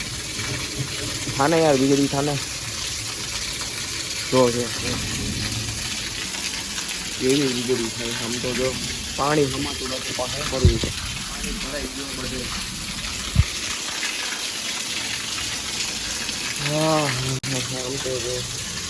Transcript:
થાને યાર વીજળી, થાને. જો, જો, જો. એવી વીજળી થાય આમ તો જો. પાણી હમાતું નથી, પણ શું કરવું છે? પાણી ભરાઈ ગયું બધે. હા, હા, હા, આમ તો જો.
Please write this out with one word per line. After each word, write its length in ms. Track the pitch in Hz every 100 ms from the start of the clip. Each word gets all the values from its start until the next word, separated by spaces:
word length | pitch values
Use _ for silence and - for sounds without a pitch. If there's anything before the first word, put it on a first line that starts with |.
| - - - - - - - - 135 - - - - 123
થાને 200 | 143 165
યાર 180 | 160 135
વીજળી, 320 | 135 139 139
થાને. 280 | 139 147 143 - - - - - - - - - - - - - - - - - - -
જો, 180 | 131 123
જો, 120 | 120
જો. 340 | 117 - 123 120 - - - - - - - - - - - - 185 185 - - - - - - - -
એવી 140 | 127 139
વીજળી 540 | 139 123 120 123 113 110
થાય 120 | 117
આમ 240 | 120 117
તો 200 | 120 127
જો. 220 | 120 131 127 - - - -
પાણી 280 | 139 151
હમાતું 460 | 139 131 143 139 131
નથી, 240 | 127 127
પણ 140 | 127 123
શું 220 | 127 -
કરવું 280 | 131 127 113
છે? 80 | -
પાણી 640 | - - - - - -
ભરાઈ 300 | - 131 143
ગયું 260 | 131 131 139 127
બધે. 260 | 127 127 120 123 - - - - - - - - - - - - - - - - - - - - - - - - - - - - - - - - - - - - - - - -
હા, 420 | 143 151 156 156 147
હા, 540 | 123 131 131 135 131
હા, 260 | 123 127 127
આમ 100 | 139
તો 240 | 131 127
જો. 160 | 120 127 123 - - -